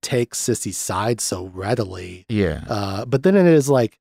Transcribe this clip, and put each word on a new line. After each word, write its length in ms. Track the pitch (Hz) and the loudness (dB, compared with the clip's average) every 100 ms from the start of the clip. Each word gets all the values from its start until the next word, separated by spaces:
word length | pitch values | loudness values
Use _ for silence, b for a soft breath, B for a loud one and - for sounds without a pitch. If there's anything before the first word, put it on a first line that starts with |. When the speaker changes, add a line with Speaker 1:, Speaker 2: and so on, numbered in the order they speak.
Speaker 1:
takes 360 | - 127 120 - | -2 -2 -2 -4
Sissy's 380 | - 113 - 92 | -4 -4 -4 -8
side 420 | - 95 107 120 | -6 -4 -2 -2
so 260 | - 95 92 | -4 -6 -8
readily. 760 | 92 98 120 101 92 90 90 _ | -8 -4 -2 -4 -8 -14 -16 _
Speaker 2:
Yeah. 360 | 107 92 73 - | 0 0 -2 -6
Speaker 1:
Uh, 360 | 110 98 98 | -6 -6 -6
but 200 | 123 135 | -2 0
then 120 | 185 196 | 4 6
it 100 | 175 | 8
is 220 | 160 135 | 6 6
like 300 | 135 117 _ | 2 2 _